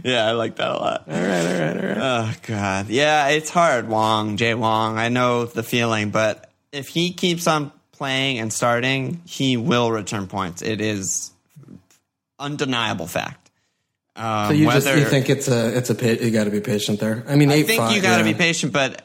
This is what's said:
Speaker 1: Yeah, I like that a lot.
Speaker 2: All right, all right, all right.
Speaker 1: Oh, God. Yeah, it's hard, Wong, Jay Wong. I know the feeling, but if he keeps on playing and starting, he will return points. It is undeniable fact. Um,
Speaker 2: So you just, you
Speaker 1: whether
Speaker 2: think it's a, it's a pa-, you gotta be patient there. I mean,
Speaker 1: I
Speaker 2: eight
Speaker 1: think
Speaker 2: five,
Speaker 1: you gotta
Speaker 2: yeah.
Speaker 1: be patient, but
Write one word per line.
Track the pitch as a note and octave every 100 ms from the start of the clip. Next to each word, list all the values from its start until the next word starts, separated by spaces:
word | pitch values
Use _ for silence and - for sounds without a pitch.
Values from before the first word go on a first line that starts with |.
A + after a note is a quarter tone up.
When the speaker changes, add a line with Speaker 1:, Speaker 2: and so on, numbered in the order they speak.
Speaker 1:
Yeah, | B2+ B2 A2
I |
like | A#2 A2+ -
that | A#2+
a |
lot. | - - - -
Speaker 2:
All |
right, | - F#3 F3+ E3+
all | F3+
right, | D#3 -
all | F#3+
right. | -
Speaker 1:
Oh, | C3 A#2+ A2 - -
God. | G#2+ G2+ F#2+ G2+
Yeah, | A#2 D3+ D3+ C#3
it's | D3+ D#3
hard, | F3 E3+ B2 A2
Wong, | A2 A2 A2 G#2+ G#2
Jay | A#2
Wong. | A2+ A2+ A2 A2 A2
I | A#2
know | B2 B2 A#2+
the | A#2 A2+
feeling, | A2+ A#2+ A#2 A2 G#2
but | A2 A2 - - _ _
if | C#3+ C3+
he | E3+ F3
keeps | F3+ F#3 E3+ E3+
on | D#3 C#3+ - _
playing | - C#3 C3 C3+ A#2+
and | A2
starting, | - A#2+ A#2+ C3 C3+ C3 F3
he | - - C3+ B2
will | A2 A#2+ A#2
return | A2+ F2+ A2 F#2
points. | G2+ F#2 F2
It | - G#2
is | G#2+ G2+ F2+ - - - _ - - - _ _ _ _ _ -
undeniable | C#3+ D3 C#3 A#2+ A2 G2+ E2
fact. | - - C3+ _ _ _ _ _ _ _ -
Um, | A2+ G#2+ G#2
Speaker 2:
So |
you | D3+ D#3
just, | B2+ C#3
you |
Speaker 1:
whether | C#3 C#3
Speaker 2:
think | C#3 C3
it's | C3+ -
a, | A#2+ A2+ B2
it's | B2
a |
pa-, | A2+ A#2 A2+
you | A#2+
gotta | A2 G#2
be | G#2
patient | G2+ G#2 - G#2
there. | A2 A2+ B2+
I |
mean, | C#3+ C#3+
Speaker 1:
I | D3
Speaker 2:
eight | D3+
Speaker 1:
think | A3+
Speaker 2:
five, | - G#3+
Speaker 1:
you |
gotta | F#3 F3
Speaker 2:
yeah. | D#3+
Speaker 1:
be | D#3+
patient, | E3+ E3 C#3+
but | C#3+ C3 -